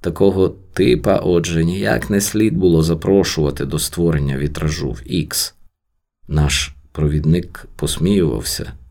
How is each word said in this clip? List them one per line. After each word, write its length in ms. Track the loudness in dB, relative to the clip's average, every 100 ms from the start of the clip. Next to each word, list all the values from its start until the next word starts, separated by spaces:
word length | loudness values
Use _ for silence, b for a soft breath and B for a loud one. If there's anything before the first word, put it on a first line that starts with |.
Такого 440 | -6 2 2 4 0
типа, 680 | 0 -10 0 2 2 2 0
отже, 480 | 2 0 2 0
ніяк 460 | 0 0 -2 -2 0
не 100 | -2
слід 360 | 0 0 0 2
було 260 | 4 4
запрошувати 800 | 2 0 2 2 2 0 -2 -2
до 140 | -4 -4
створення 600 | -4 0 0 2 -2 -2
вітражу 520 | -4 -2 -4 -2 -6
в 120 | -8 -4
Ікс. 480 | -4 -4 -6 -8 _ -20 _ _ _ _ _ -4
Наш 460 | 0 0 0 -4 -12 -16
провідник 760 | -2 0 2 2 0 -2 -16 -18 -6
посміювався 960 | -6 -2 2 2 2 0 -6 -8 -8 -12 -20